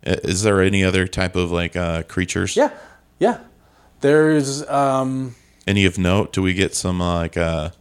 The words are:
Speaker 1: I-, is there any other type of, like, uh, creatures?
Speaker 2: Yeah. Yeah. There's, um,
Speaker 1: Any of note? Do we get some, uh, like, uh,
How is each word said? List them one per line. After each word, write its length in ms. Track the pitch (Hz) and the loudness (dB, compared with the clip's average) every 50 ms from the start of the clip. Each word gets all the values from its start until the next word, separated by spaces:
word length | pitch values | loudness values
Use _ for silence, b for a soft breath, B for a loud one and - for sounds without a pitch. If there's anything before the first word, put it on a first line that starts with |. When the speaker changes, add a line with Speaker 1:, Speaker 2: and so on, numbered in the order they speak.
| - | -2
Speaker 1:
I-, 140 | - 92 - - | -2 -4 -2 -2
is 180 | 67 95 92 104 | -4 -2 0 2
there 180 | 110 101 98 92 | 2 4 4 4
any 220 | 98 98 98 95 | 4 2 2 2
other 220 | 92 92 95 92 | 2 2 2 0
type 280 | 92 - - 92 90 - | 0 -2 -2 -4 -2 -2
of, 140 | 90 90 85 87 | -2 -2 -2 -2
like, 220 | 87 87 85 - | -2 -2 -2 -4
uh, 260 | 90 87 85 82 82 82 | -4 -4 -2 -4 -4 -6
creatures? 520 | - - - 95 - - 95 92 95 - | -6 -4 -4 -4 -2 -2 -4 -4 -2 0
Speaker 2:
Yeah. 140 | 214 277 277 B B B B B B B _ _ _ | 0 0 0 B B B B B B B _ _ _
Yeah. 200 | 175 220 240 - - - _ b b b b b b b b _ - | 0 0 0 -2 -10 -20 _ b b b b b b b b _ 2
There's, 680 | 139 147 156 156 156 156 151 143 135 139 143 143 - | 4 4 6 4 4 4 2 0 0 -4 -6 -6 -4
um, 680 | 143 139 139 139 135 135 131 131 131 131 131 127 120 b b b b b b | -2 0 0 2 0 0 -2 -2 -4 -6 -6 -8 -12 b b b b b b
Speaker 1:
Any 180 | - 98 101 98 | 0 2 4 4
of 100 | 92 - - | 4 2 2
note? 340 | 92 87 92 101 92 - - | 0 2 2 2 0 -2 -2
Do 100 | - 95 | -2 0
we 100 | 92 90 | 0 2
get 200 | 92 95 - - | 0 0 0 -2
some, 260 | - - 98 90 90 | -4 -4 -2 -2 -2
uh, 140 | 90 87 87 | -2 -2 -2
like, 220 | 85 82 82 - 87 | -2 -4 -4 -2 -2
uh, 320 | 85 82 82 80 78 78 - _ | -2 -2 -2 -4 -6 -6 -10 _